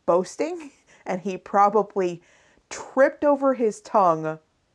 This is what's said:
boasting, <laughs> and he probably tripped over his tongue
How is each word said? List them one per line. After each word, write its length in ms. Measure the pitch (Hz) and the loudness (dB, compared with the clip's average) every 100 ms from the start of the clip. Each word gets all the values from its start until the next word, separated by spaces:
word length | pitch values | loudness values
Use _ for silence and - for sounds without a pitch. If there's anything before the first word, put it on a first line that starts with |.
| - | -2
boasting, 640 | 175 185 - 302 349 294 - _ | 0 -2 -6 -8 -8 -16 -20 _
<laughs> 180 | _ - | _ -10
and 140 | 180 | -8
he 160 | 196 180 | -8 -10
probably 840 | - 202 202 208 202 202 185 170 _ _ _ _ - | -4 2 2 2 -2 -2 -4 -6 _ _ _ _ -18
tripped 540 | - - - 285 302 | -16 -6 2 2 2
over 300 | 294 277 269 | 0 2 0
his 260 | 247 226 202 | 0 -2 -4
tongue 580 | - 220 185 160 156 160 _ _ _ | -2 2 2 2 -2 -8 _ _ _